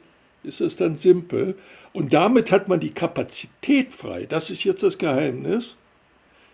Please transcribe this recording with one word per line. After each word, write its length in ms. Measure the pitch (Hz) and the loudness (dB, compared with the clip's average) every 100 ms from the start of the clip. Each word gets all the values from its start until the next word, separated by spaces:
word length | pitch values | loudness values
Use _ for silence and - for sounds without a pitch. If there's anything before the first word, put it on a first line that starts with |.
| _ _ _ _ | _ _ _ _
ist 180 | - - | -16 -4
es 140 | 165 - | -6 -2
dann 200 | 175 151 | -4 2
simpel. 600 | 185 180 170 113 190 190 - - - | 4 4 2 -4 -2 -6 -16 -20 -14
Und 200 | 190 143 | -8 2
damit 380 | 151 196 254 220 | 4 6 4 4
hat 160 | 190 196 | 2 2
man 120 | 175 | -2
die 120 | 151 | -2
Kapazität 1000 | - 170 - 117 - - _ - 277 262 | -4 -4 -4 -6 -10 -18 _ 2 2 2
frei, 340 | - - 90 95 | -8 -12 -10 -6
das 220 | 156 160 | -6 -6
ist 120 | 180 | -4
jetzt 200 | 190 185 | -2 0
das 140 | 196 - | 0 0
Geheimnis, 760 | 165 131 147 127 139 220 240 - _ _ _ _ _ _ _ | 0 0 -2 -4 -4 -4 -6 -18 _ _ _ _ _ _ _